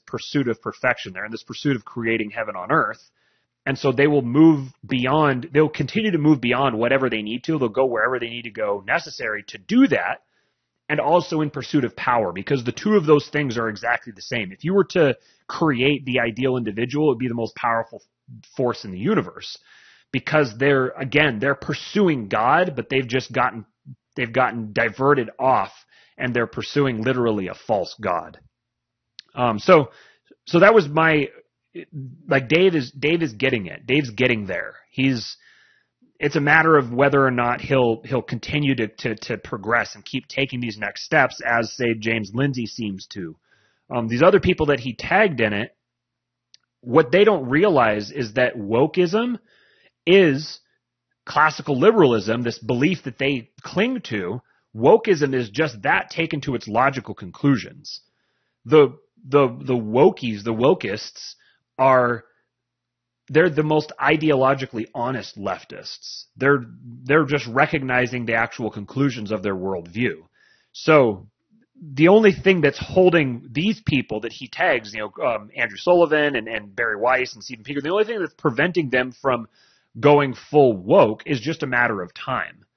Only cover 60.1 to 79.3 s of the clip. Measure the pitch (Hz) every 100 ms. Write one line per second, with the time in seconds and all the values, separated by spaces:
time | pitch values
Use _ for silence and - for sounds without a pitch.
60.1 | - 123 104 113 110 135 185 104 - -
61.1 | - - - _ _ _ - 131 127 120
62.1 | 113 - _ _ _ _ _ _ _ _
63.1 | _ - 147 180 147 151 151 147 - 139
64.1 | 160 156 135 131 135 131 113 113 127 120
65.1 | 127 - 107 98 90 - - - - -
66.1 | - - - 135 139 117 - 120 123 127
67.1 | 156 139 147 123 123 147 156 131 127 123
68.1 | 123 113 113 113 - 110 107 98 131 139
69.1 | 113 104 107 101 95 95 90 85 107 120
70.1 | - - _ _ _ _ - - 156 120
71.1 | 98 - _ _ _ _ _ 156 135 165
72.1 | 214 214 - 190 185 143 - - 180 180
73.1 | 165 135 117 135 123 202 214 - 131 -
74.1 | 107 113 - 123 - 175 127 104 107 107
75.1 | - 143 110 104 139 117 98 175 180 160
76.1 | 151 147 127 110 110 101 98 117 104 120
77.1 | 127 127 113 - 117 113 143 147 202 214
78.1 | 220 160 _ 151 117 170 175 135 127 127
79.1 | - 139